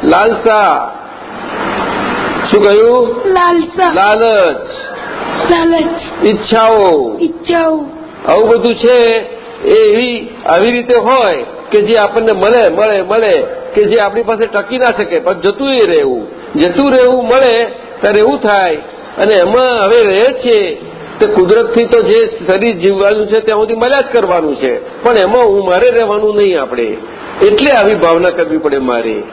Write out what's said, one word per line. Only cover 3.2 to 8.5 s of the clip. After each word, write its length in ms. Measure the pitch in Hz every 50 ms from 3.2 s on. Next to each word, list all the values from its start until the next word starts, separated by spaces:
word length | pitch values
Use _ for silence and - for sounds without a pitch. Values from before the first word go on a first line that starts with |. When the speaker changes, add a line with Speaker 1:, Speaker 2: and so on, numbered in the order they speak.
| -
Speaker 2:
લાલસા. 680 | 392 381 370 359 349 349 339 311 339 - 370 370 349 311
Speaker 1:
લાલચ. 640 | 185 196 208 214 220 233 226 220 202 185 165 139 - - - - - - - - - - - - - - - - - - 320
Speaker 2:
લાલચ. 720 | 339 339 330 330 330 330 311 330 - - - - - - -
Speaker 1:
ઈચ્છાઓ. 920 | 208 214 208 - - 220 226 220 226 226 214 196 185 160 147 131 113 104 -
Speaker 2:
ઈચ્છાઓ. 640 | 339 320 330 - - - 349 339 330 320 320 311 294 269 - - - - - - - -
Speaker 1:
આવું 200 | 156 196 220
બધું 240 | 220